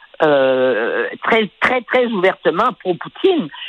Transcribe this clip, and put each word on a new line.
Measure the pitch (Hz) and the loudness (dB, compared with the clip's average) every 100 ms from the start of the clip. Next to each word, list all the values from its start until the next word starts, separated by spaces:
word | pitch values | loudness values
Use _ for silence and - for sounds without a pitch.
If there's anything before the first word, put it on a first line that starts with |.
| - - | -18 -2
euh, | 156 143 131 131 131 107 113 92 107 - | 2 4 4 2 2 0 -2 -2 -4 -6
très, | - 226 208 - | -2 0 0 -4
très, | - 254 | -2 -2
très | - 254 240 | -2 0 0
ouvertement | 208 185 - 170 165 240 190 | 0 0 0 -2 0 -2 -2
pro-Poutine. | 185 170 156 - 381 339 156 - | -6 -6 -8 -2 0 2 -2 -10